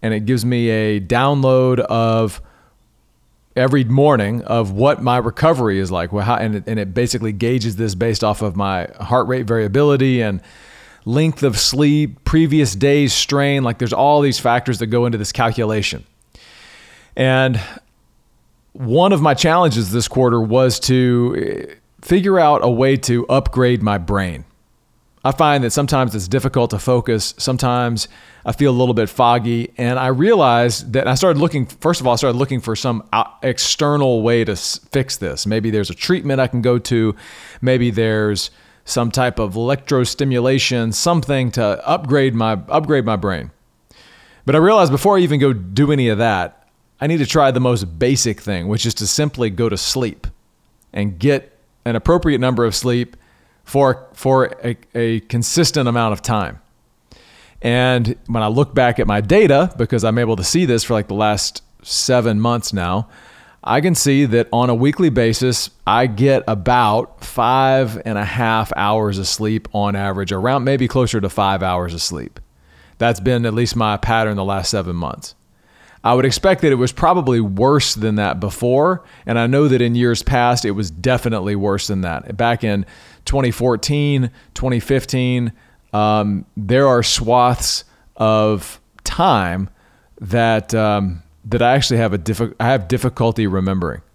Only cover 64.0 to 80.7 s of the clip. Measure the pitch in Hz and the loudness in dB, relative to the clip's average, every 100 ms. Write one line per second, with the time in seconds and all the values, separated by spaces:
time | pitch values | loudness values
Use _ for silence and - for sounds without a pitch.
64 | 143 139 139 117 117 117 123 117 135 151 | 2 2 2 2 0 0 0 2 0 2
65 | 175 127 113 110 127 120 - _ - 107 | 0 2 0 2 0 -2 -6 _ 0 2
66 | 127 104 139 135 - 110 95 123 113 110 | 2 2 2 2 0 -4 0 2 2 0
67 | 117 - - - 117 131 135 135 127 107 | -2 -12 -12 -2 0 2 2 2 0 -4
68 | 110 104 101 107 117 113 104 - 101 110 | -6 -4 -4 -2 0 0 -2 -2 0 0
69 | 107 98 95 - 107 110 - 104 101 101 | 0 -2 -4 -4 -2 -4 -4 -4 -2 -2
70 | 101 95 95 98 110 135 123 139 123 131 | -4 -4 -4 -2 -2 0 0 0 0 0
71 | 123 117 98 - 98 98 92 90 87 82 | 0 0 -4 -2 0 0 -2 -2 -4 -6
72 | - 82 57 - - _ _ _ - _ | -8 -8 -12 -16 -20 _ _ _ -20 _
73 | 117 113 95 123 117 107 120 120 110 104 | -2 0 0 0 0 -2 -2 0 0 0
74 | - 113 110 104 98 98 90 107 90 85 | 0 0 0 -2 -4 -4 -2 -4 -4 -6
75 | 80 - - - _ _ _ _ - - | -6 -8 -16 -20 _ _ _ _ -20 -4
76 | 113 123 131 - 190 185 160 135 123 - | 0 2 2 2 2 2 2 2 0 0
77 | 165 180 131 120 107 95 127 143 - - | 2 2 2 0 0 0 2 2 0 -2
78 | 110 104 101 78 101 - 123 131 156 180 | -2 0 -2 -2 -6 -4 0 2 2 0
79 | - - - 117 117 135 147 127 120 120 | -6 -18 -4 -2 2 2 4 4 2 2
80 | 123 117 - 131 120 120 110 | 2 0 0 2 2 2 -2